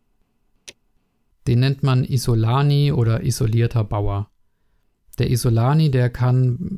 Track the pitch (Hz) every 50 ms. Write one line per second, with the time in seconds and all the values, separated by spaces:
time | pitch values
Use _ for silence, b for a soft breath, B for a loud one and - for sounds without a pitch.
0 | _ _ _ _ _ _ _ _ _ _ _ _ _ - - _ _ _ _ _
1 | _ _ _ _ _ _ _ _ - 131 123 120 131 139 139 139 143 135 127 127
2 | - - 139 117 - 127 120 113 113 113 123 135 143 143 143 143 143 143 - 123
3 | 113 113 113 - - 135 117 - 120 107 113 117 117 117 - 117 107 - 117 104
4 | 101 101 98 101 101 - _ _ _ _ _ _ _ _ _ _ _ _ _ _
5 | _ _ - - - - 123 113 - 123 113 113 117 131 147 160 160 147 131 127
6 | 123 123 123 - 123 123 123 131 127 127 120 175 180 175 190